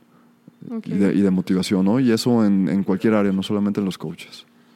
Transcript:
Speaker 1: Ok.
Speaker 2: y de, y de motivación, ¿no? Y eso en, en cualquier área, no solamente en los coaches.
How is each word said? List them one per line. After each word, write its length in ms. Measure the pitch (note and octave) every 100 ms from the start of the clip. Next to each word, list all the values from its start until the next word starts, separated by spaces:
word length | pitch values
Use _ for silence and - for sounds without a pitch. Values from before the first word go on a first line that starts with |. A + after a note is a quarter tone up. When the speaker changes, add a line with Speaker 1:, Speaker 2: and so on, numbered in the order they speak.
| _ _ _ _ - _ -
Speaker 1:
Ok. 160 | A3+ -
Speaker 2:
y 20 |
de, 220 | G2 G2
y 60 | F#2+
de 80 | G2
motivación, 540 | F#2 F2 F#2 - F#2+
¿no? 160 | G2 B2
Y 100 | B2
eso 340 | A2 B2 A#2
en, 240 | G#2 G2 E2
en 140 | G2
cualquier 300 | F#2+ F#2+ A2+
área, 180 | G#2+ G2+
no 100 | F#2+
solamente 380 | F#2 G#2 G2+ G2+
en 60 | F#2+
los 100 | -
coaches. 460 | D#2 F2 - - - _ _